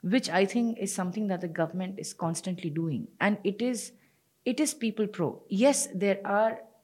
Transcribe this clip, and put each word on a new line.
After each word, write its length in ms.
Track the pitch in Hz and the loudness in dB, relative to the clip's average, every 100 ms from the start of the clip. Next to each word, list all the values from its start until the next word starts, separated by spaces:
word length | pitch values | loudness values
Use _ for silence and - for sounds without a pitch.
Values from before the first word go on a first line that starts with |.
which 280 | 180 247 - | 2 2 4
I 160 | 170 285 | 4 4
think 320 | 240 233 233 | 4 0 -2
is 160 | 190 | -4
something 340 | - 180 208 208 | -2 -2 -2 -2
that 140 | 180 | -2
the 60 | 180 | -2
government 500 | 165 165 180 185 190 | 0 0 0 -6 -6
is 140 | - | -10
constantly 560 | - 165 165 190 180 170 | -4 -2 -2 -4 -4 -4
doing. 380 | 151 165 127 - - | -2 -2 -2 -6 0
And 180 | 190 208 | 0 2
it 180 | 202 202 | -2 0
is, 300 | 247 240 - - _ _ _ _ - | -2 -2 -8 -16 _ _ _ _ -4
it 140 | 214 | 0
is 140 | 302 | 0
people 340 | - 226 214 208 | 0 -4 0 -4
pro. 340 | 208 151 - - | 0 -2 -2 -4
Yes, 380 | 190 262 277 - | 4 4 4 -2
there 260 | 185 202 196 | 0 0 0
are 360 | 196 202 226 220 - _ | 2 2 2 0 -12 _